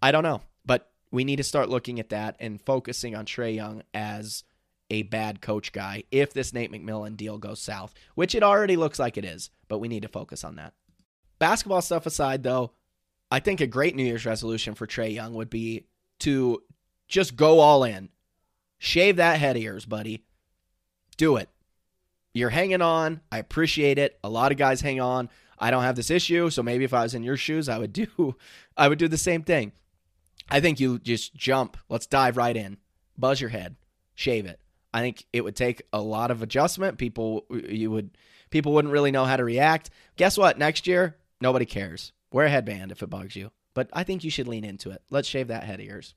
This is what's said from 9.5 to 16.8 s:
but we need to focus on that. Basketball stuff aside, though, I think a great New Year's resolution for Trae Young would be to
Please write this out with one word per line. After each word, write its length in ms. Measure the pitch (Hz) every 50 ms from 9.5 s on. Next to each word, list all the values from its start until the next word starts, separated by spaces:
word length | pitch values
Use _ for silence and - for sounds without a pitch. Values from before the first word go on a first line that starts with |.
| _ _ _ -
but 100 | 110 104
we 100 | 113 117
need 140 | 117 104
to 60 | 101 -
focus 340 | - 98 - - - -
on 140 | - 80 78
that. 160 | 76 76 82 _ _ _ _ _ _ _ _ _ _ _ _ _ -
Basketball 440 | 165 165 214 - - 202 190 180
stuff 240 | 170 - 175 165 -
aside, 360 | 160 - - 143 135 135 135
though, 300 | 127 127 127 127 123 117 _ _ _ _ _ _ _ _ _ _ _ -
I 100 | 127 135
think 200 | - 208 196 180
a 60 | 151
great 280 | 117 104 127 147 175 -
New 100 | 135 127
Year's 220 | 123 117 113 110
resolution 480 | 117 110 110 117 113 113 110 - 113 107
for 120 | - 113
Trae 260 | 104 - - 113 110
Young 220 | 107 117 113 117 117
would 160 | 113 113 113
be 340 | - 113 113 113 113 107 - _ _ _ _ _ _ -
to 420 | - 151 139 135 127 123 117 - _ _ - _